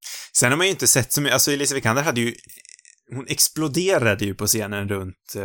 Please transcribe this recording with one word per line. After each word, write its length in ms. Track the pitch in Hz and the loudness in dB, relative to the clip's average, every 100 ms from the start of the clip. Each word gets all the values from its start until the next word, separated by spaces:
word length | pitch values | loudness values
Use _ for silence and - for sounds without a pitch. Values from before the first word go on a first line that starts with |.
| - - - | -16 -14 -4
Sen 180 | - 123 | 0 2
har 40 | 151 | 4
man 100 | 190 | 2
ju 40 | |
inte 140 | 180 135 | 2 2
sett 260 | 135 117 | 2 2
så 80 | 147 | 0
mycket, 140 | 143 | 2
alltså 180 | 131 151 | 2 2
Alicia 220 | 139 135 | 0 0
Vikander 280 | 135 113 131 | 0 0 2
hade 180 | 160 120 | 0 0
ju, 140 | 117 - - - - - - _ - | -2 -4 -16 -20 -20 -20 -20 _ -14
hon 120 | 131 131 | -12 -6
exploderade 960 | 139 - 156 156 127 185 165 113 98 | 0 0 0 -2 0 2 4 4 2
ju 100 | 101 | -2
på 120 | - 104 | -4 -2
scenen 420 | 110 101 101 101 | -2 -4 -6 -4
runt, 460 | 98 92 - - | -4 -6 -14 -14
eh, 80 | 104 | -10